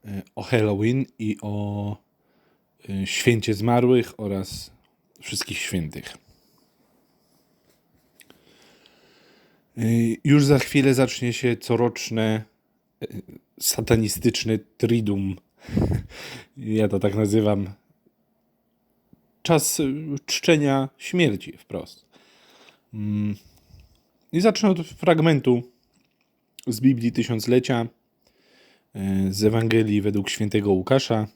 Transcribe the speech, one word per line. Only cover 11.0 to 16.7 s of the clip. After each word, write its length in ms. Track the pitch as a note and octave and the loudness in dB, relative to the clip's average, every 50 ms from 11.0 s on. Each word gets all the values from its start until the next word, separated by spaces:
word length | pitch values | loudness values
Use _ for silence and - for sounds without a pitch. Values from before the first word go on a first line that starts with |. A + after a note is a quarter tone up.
| C3 B2 - - B2 A#2+ A#2 | 2 0 0 -4 -4 -4 -4
się 240 | - - B2 A#2 | -2 -2 -2 -2
coroczne, 880 | A2 - - A#2+ A2 A#2+ A#2+ A#2 - - - A#2 A2+ A2 A2 A2 A2 G#2+ _ _ _ _ _ _ _ _ _ _ _ - | -2 -2 -2 0 2 2 0 -2 -6 -10 -6 -4 -2 0 0 0 -2 -4 _ _ _ _ _ _ _ _ _ _ _ -14
y, 180 | - - G2+ - - - - _ _ _ - | -12 -12 -14 -16 -16 -20 -20 _ _ _ -6
satanistyczne 1000 | - - - - A2+ - A#2+ A2 A2+ G2+ - - - A#2+ A2+ - - A2 A2 G#2+ - _ _ | -4 -4 -2 -2 2 2 2 2 2 -2 -4 0 0 0 0 0 -2 -2 -2 -4 -4 _ _
triduum. 580 | _ - A2+ A#2+ A#2 A2 G#2 G2+ G2 G2 G2 F#2 - _ _ _ _ - - | _ 0 0 2 2 0 0 -2 -2 -2 -4 -6 -8 _ _ _ _ -16 -4
<laughs> 880 | - - - - - - - - - - - - - - - _ _ | -2 0 0 0 0 -4 -6 -8 -18 -18 -16 -16 -16 -18 -20 _ _
Ja 300 | C#3 B2 G#2+ | -12 -6 -2